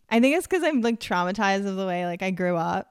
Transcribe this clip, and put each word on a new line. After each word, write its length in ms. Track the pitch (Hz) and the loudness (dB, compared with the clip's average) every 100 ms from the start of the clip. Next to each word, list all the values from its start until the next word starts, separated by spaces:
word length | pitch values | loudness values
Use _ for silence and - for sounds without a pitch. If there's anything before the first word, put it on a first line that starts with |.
| - | 0
I 100 | 226 | 4
think 180 | 262 320 | 4 2
it's 80 | - | 0
'cause 160 | 370 | 0
I'm, 180 | 320 277 | 0 0
like, 180 | 233 226 | 0 -2
traumatized 680 | - 180 180 202 202 196 202 | -2 -2 0 0 0 0 -2
of 80 | 190 | -4
the 100 | 190 | -2
way, 180 | 175 175 | -2 -4
like, 160 | 175 | -4
I 80 | 190 | -4
grew 240 | 185 180 170 | -2 0 0
up. 340 | 170 180 - | 0 -2 -2